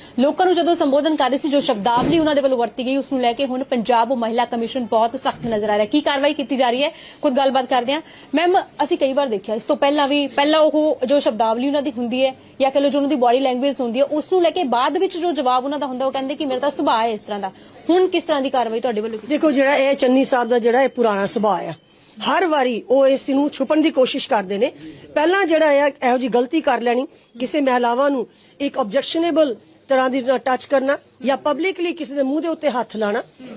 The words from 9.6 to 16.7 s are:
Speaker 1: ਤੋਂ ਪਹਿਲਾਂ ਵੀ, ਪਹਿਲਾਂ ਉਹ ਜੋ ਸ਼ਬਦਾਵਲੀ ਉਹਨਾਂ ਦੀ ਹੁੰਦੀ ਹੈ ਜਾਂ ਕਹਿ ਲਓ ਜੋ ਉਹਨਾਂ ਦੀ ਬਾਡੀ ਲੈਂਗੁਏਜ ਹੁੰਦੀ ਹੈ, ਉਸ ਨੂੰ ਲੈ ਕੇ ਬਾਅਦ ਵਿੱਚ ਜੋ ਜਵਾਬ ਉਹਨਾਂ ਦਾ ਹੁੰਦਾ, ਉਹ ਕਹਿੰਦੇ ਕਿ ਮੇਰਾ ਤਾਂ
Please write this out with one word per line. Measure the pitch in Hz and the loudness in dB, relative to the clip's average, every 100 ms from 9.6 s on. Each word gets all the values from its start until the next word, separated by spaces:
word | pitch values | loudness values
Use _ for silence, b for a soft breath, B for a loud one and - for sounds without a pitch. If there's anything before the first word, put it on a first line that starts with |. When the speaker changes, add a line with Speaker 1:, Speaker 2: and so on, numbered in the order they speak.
Speaker 1:
ਤੋਂ | - 285 | -2 0
ਪਹਿਲਾਂ | 277 294 269 | 2 2 2
ਵੀ, | 294 277 | 0 0
ਪਹਿਲਾਂ | - 294 311 | 0 2 4
ਉਹ | 302 302 311 262 254 | 4 4 0 0 0
ਜੋ | 285 | 2
ਸ਼ਬਦਾਵਲੀ | 294 214 226 226 277 | 2 0 0 0 0
ਉਹਨਾਂ | 285 | -2
ਦੀ | 277 233 | -4 -4
ਹੁੰਦੀ | 240 254 | -4 0
ਹੈ | 262 262 B B | -2 -2 B B
ਜਾਂ | 269 | 0
ਕਹਿ | 285 | 2
ਲਓ | 277 | 2
ਜੋ | 277 | 2
ਉਹਨਾਂ | 277 | 0
ਦੀ | 294 | 2
ਬਾਡੀ | 240 254 | 4 4
ਲੈਂਗੁਏਜ | 262 247 277 277 | 2 0 -2 -2
ਹੁੰਦੀ | 240 233 | -2 0
ਹੈ, | |
ਉਸ | 277 302 - | 0 -2 0
ਨੂੰ | 370 | 2
ਲੈ | 339 | 2
ਕੇ | 370 | 0
ਬਾਅਦ | 277 240 285 330 | 0 0 0 0
ਵਿੱਚ | 381 349 | -2 -2
ਜੋ | 349 | -2
ਜਵਾਬ | 302 254 254 | 0 0 0
ਉਹਨਾਂ | 269 285 | -2 -4
ਦਾ | 277 | -6
ਹੁੰਦਾ, | 254 269 | -4 -4
ਉਹ | |
ਕਹਿੰਦੇ | 262 269 | -4 -6
ਕਿ | 294 285 | -6 -4
ਮੇਰਾ | 254 | -2
ਤਾਂ | 285 | -2